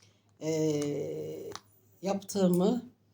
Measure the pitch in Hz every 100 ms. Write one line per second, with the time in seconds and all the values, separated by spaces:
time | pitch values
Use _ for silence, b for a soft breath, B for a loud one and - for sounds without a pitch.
0 | b b b - 160 160 156 147 147 147
1 | 156 156 156 156 160 - _ _ _ -
2 | 185 196 - 202 180 175 196 247 - _
3 | _